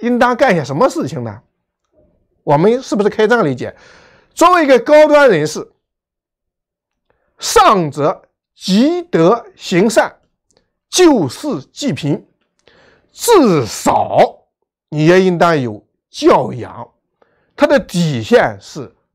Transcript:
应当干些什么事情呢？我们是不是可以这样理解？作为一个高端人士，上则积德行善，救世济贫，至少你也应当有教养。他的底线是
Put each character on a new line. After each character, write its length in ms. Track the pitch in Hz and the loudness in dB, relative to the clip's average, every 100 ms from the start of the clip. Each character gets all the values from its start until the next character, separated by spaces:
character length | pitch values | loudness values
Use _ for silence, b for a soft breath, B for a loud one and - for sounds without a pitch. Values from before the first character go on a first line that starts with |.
应 180 | 233 247 | -4 -2
当 160 | 247 | -2
干 180 | 240 269 | 0 0
些 120 | 175 | 0
什 100 | 127 | -4
么 140 | 139 247 | -2 -2
事 180 | 339 165 | -2 -8
情 160 | 147 | -8
呢？ 180 | 113 104 _ _ _ _ _ _ _ _ _ _ | -12 -14 _ _ _ _ _ _ _ _ _ _
我 160 | - 147 | -2 0
们 240 | 190 247 | 2 0
是 140 | 254 240 | -4 -4
不 60 | |
是 40 | 202 | -2
可 140 | - | 0
以 60 | 214 | 0
这 60 | 233 | 0
样 80 | |
理 100 | 156 | 0
解？ 220 | 127 110 b b b b b b | -4 -10 b b b b b b
作 200 | - 339 | 0 2
为 100 | 359 | 4
一 20 | 285 | 4
个 120 | 247 | 2
高 260 | 233 302 302 | 4 4 6
端 240 | 294 277 | 4 4
人 160 | 170 151 | 2 -2
士， 260 | 196 - _ _ _ _ _ _ _ _ _ _ _ _ _ _ _ _ _ | -6 -14 _ _ _ _ _ _ _ _ _ _ _ _ _ _ _ _ _
上 520 | - 453 359 202 156 | -6 0 0 0 -2
则 320 | 147 147 - _ _ _ | -4 -4 -4 _ _ _
积 480 | _ - 190 285 349 | _ -2 0 2 -2
德 440 | 339 165 165 226 - _ | -4 0 2 0 -4 _
行 320 | - 175 220 | -4 0 0
善， 320 | 233 233 - _ _ _ _ _ _ _ | 0 -2 -8 _ _ _ _ _ _ _
救 400 | - 359 254 139 | 2 4 4 -2
世 320 | - 302 175 - | -6 -8 -8 -10
济 200 | - 277 | -10 -8
贫， 340 | 143 143 156 - _ _ _ b b b b b | -6 -4 -6 -8 _ _ _ b b b b b
至 520 | - - 427 247 160 | -8 2 4 4 2
少 800 | 110 - - - - 107 233 - _ _ _ _ _ | -2 -6 -2 -2 -2 0 0 -2 _ _ _ _ _
你 180 | 151 156 | -2 2
也 160 | 185 | 4
应 160 | 185 170 | 2 2
当 200 | 175 156 | 0 0
有 280 | 120 104 _ _ _ | -4 -8 _ _ _
教 420 | - 302 190 127 | -2 2 2 0
养。 380 | 123 95 92 - _ _ _ _ _ _ | -8 -14 -16 -20 _ _ _ _ _ _
他 120 | - 302 | -2 0
的 120 | 285 | 0
底 420 | - 175 165 127 | -2 -4 -2 -4
线 360 | 107 240 147 98 | 0 0 0 -4
是 340 | - 160 113 _ _ | -16 -16 -16 _ _